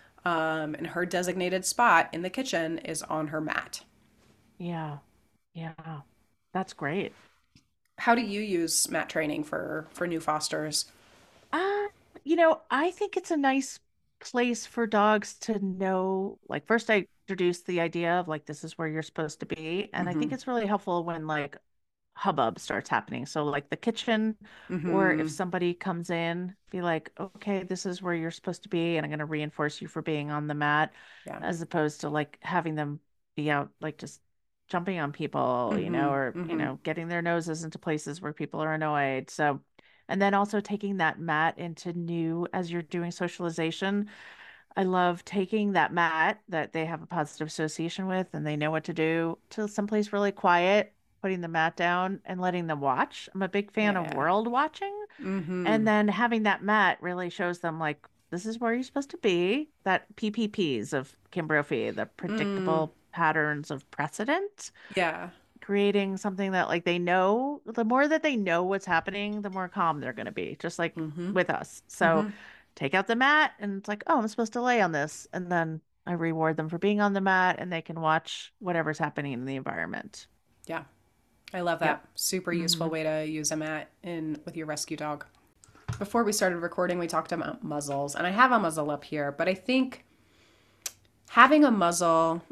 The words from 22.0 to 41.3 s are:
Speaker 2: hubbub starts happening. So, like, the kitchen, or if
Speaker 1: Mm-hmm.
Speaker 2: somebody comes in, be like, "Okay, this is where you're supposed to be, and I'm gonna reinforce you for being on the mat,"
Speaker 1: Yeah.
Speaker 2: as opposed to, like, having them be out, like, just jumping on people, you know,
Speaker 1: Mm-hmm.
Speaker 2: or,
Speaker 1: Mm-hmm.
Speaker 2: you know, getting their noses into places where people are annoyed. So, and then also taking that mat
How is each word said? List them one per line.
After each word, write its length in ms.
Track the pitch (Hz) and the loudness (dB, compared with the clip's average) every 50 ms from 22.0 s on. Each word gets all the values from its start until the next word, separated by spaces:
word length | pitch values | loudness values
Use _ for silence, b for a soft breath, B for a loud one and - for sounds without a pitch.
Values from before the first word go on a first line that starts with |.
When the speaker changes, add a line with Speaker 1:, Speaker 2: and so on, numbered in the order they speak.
| _ _ _ | _ _ _
Speaker 2:
hubbub 440 | - - - 165 143 120 113 - - | -2 0 0 2 4 2 2 0 -4
starts 300 | - - 104 98 - - | -6 -4 -4 -4 0 0
happening. 360 | - 107 - - 127 123 135 | 0 0 0 -2 -8 -8 -8
So, 200 | - - 156 147 | -4 -4 -2 -2
like, 240 | 147 143 143 143 _ | 0 -2 -2 -4 _
the 80 | 160 | -8
kitchen, 600 | - - 233 226 - - 240 226 214 220 220 214 - B B B B B B 180 175 147 | -2 -2 -4 -4 -2 -2 0 0 2 2 0 -2 -6 B B B B B B -6 -4 -2
or 260 | 175 170 196 190 185 156 | 2 4 4 4 4 4
if 140 | 156 156 | 2 0
Speaker 1:
Mm-hmm. 0 | 156 | -2
Speaker 2:
somebody 440 | 151 - 185 175 180 180 175 175 175 | -2 -4 -4 -2 0 0 0 0 0
comes 360 | 175 - 196 170 170 170 180 | -2 -4 -4 -4 -4 -4 -2
in, 460 | 170 165 170 165 170 180 180 180 196 _ _ - | -2 -2 0 -2 -2 -4 -6 -8 -10 _ _ -10
be 100 | - 180 | -6 -2
like, 300 | 175 175 160 156 - - - - | 0 0 0 0 -2 -8 -12 -12
"Okay, 440 | 196 190 - - - 214 196 190 185 | -12 -12 -12 -8 -4 -2 -2 -2 -2
this 220 | 180 185 180 - | -4 -6 -4 -4
is 160 | 190 180 185 | -6 -6 -4
where 140 | 190 180 170 | -2 -2 -2
you're 160 | 165 160 165 | 0 -2 -4
supposed 320 | - - - 185 170 - - | -6 -6 -8 -8 -8 -8 -8
to 60 | - | -4
be, 280 | 185 170 165 170 165 | -2 0 0 2 0
and 80 | 156 151 | 0 -2
I'm 60 | 151 | -2
gonna 140 | 151 151 151 | -4 -6 -4
reinforce 560 | 156 156 151 151 151 - - 147 151 - - | -4 -4 -4 -4 -4 -4 -2 -2 -2 -4 -6
you 60 | 160 | -12
for 140 | 156 - 160 | -10 -8 -6
being 300 | 151 160 156 147 147 147 | -4 -2 -2 -2 -2 -4
on 160 | 147 147 151 | -4 -4 -4
the 60 | 151 147 | -4 -2
mat," 380 | 147 147 147 147 151 156 - B B B B B B B | 0 2 2 4 4 2 0 B B B B B B B
Speaker 1:
Yeah. 160 | - - - | -12 -12 -6
Speaker 2:
as 200 | 151 180 180 165 | -4 -4 -4 -4
opposed 400 | 165 - - 165 151 151 147 - | -6 -2 0 0 0 0 -2 -4
to, 80 | - 147 | -6 -4
like, 300 | 147 151 147 147 - _ | -2 -2 -4 -4 -8 _
having 340 | - - 180 175 160 160 156 | -8 -2 -2 -2 0 0 -2
them 240 | 151 151 147 147 151 - _ _ _ _ _ _ | -2 -4 -4 -6 -10 -14 _ _ _ _ _ _
be 140 | - 147 151 | -4 0 0
out, 200 | 147 143 143 - - _ | 0 0 0 -4 -10 _
like, 160 | 160 156 143 | -8 -8 -8
just 240 | - - - - - _ _ _ _ _ _ _ _ _ | -8 -14 -16 -16 -20 _ _ _ _ _ _ _ _ _
jumping 320 | _ - 175 175 196 185 170 | _ -4 -2 -2 -2 -2 -2
on 120 | 147 143 | -2 -4
people, 640 | 147 - 156 - - 139 127 127 123 123 123 110 208 | -4 -6 -6 -4 0 0 2 2 2 2 0 0 0
you 120 | 196 - - | -2 -2 -2
know, 200 | - - - 143 | 0 0 2 2
Speaker 1:
Mm-hmm. 40 | 139 | 2
Speaker 2:
or, 180 | 139 135 120 - | 0 0 -2 -4
Speaker 1:
Mm-hmm. 160 | 175 180 165 | -6 -6 -4
Speaker 2:
you 60 | - | -2
know, 240 | - 135 127 135 - - | -2 -2 -4 -4 -6 -6
getting 240 | 160 156 170 165 | -6 -4 -4 -4
their 140 | 170 175 170 | -4 -4 -2
noses 420 | 170 170 170 170 165 170 160 165 165 | 0 0 0 0 0 -2 -4 -6 -6
into 140 | 160 - - | -10 -10 -6
places 420 | - 175 156 151 - 147 143 170 | -4 -2 -2 -2 -4 -8 -10 -8
where 120 | - 147 147 | -8 -10 -6
people 280 | - 151 143 - 156 | -6 -8 -6 -4 -4
are 120 | 156 156 156 | -2 -2 0
annoyed. 560 | 156 156 151 151 143 143 135 135 131 139 - | 0 0 0 2 2 2 2 0 -2 -6 -6
So, 320 | - - 151 147 139 143 - _ _ b b b b b b | 0 2 2 2 2 0 -6 _ _ b b b b b b
and 140 | - - 190 | -4 0 2
then 120 | 196 196 202 | 4 4 4
also 260 | 196 202 202 220 202 | 4 2 2 0 -2
taking 360 | 202 - 208 202 202 196 202 | -2 -2 -4 -4 -2 -4 0
that 220 | 185 165 156 - - | 2 2 0 0 -2
mat 380 | 170 165 | -2 0